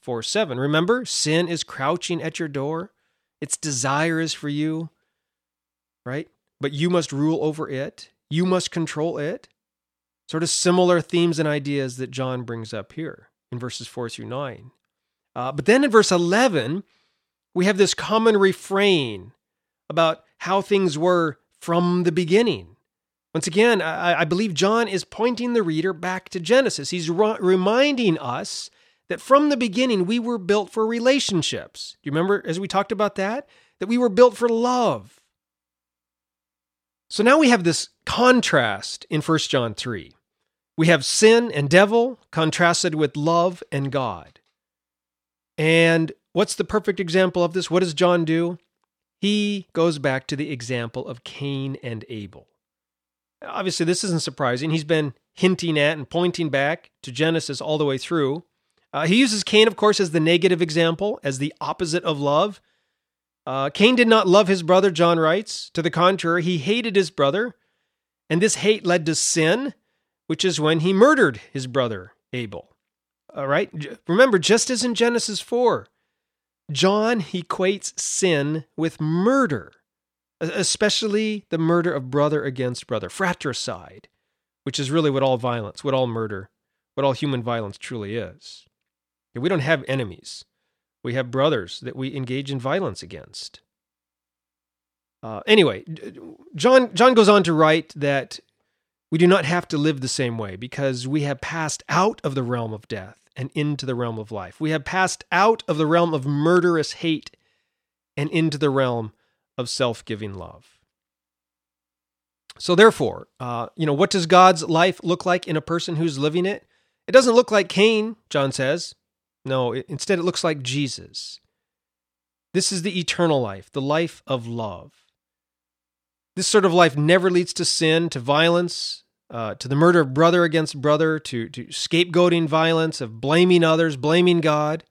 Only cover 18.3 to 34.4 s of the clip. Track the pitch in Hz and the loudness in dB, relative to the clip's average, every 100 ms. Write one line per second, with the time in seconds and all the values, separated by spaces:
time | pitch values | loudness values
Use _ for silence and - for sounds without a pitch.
18.3 | 208 196 175 - 196 202 175 123 101 92 | 4 2 0 -4 0 2 2 0 -8 -14
19.3 | _ _ _ _ _ - 156 165 160 _ | _ _ _ _ _ -8 0 0 0 _
20.3 | - 175 196 190 202 185 147 180 175 160 | -12 -2 -2 0 0 0 0 2 2 0
21.3 | 131 _ _ - 170 180 180 175 165 165 | -4 _ _ -2 0 2 2 0 0 2
22.3 | 196 240 117 85 _ _ _ _ _ _ | 2 2 -2 -8 _ _ _ _ _ _
23.3 | 160 170 170 233 214 160 160 175 160 165 | -6 -4 2 2 2 -2 -2 0 0 0
24.3 | 175 220 147 196 226 220 190 - - 233 | -2 -2 0 0 2 0 -4 -8 -4 -2
25.3 | 240 240 240 175 156 185 170 175 185 - | -2 -2 -2 0 -2 -2 -4 -6 -8 -8
26.3 | 190 165 247 247 - 139 180 160 170 214 | -8 0 2 2 -2 -6 -6 -2 0 0
27.3 | 220 180 185 185 233 294 262 220 160 127 | 2 2 2 2 2 2 2 0 0 -2
28.3 | 127 202 - - _ _ _ - - - | -8 -8 -12 -14 _ _ _ -10 -8 2
29.3 | 277 302 277 240 180 254 208 175 240 226 | 4 4 0 -2 0 0 0 0 -2 -2
30.3 | 233 180 208 196 226 220 233 247 277 - | -4 0 0 0 -2 -2 0 2 2 0
31.3 | 185 - 170 - - - - 147 151 190 | -2 -2 -6 -10 -16 -18 -14 -6 -2 0
32.3 | 202 - 165 196 190 196 208 208 202 190 | -2 -2 -6 -4 -2 -2 -2 -2 -2 -6
33.3 | 254 - _ _ - 185 240 247 190 247 | -6 -10 _ _ -10 -2 0 2 6 6
34.3 | 202 | 4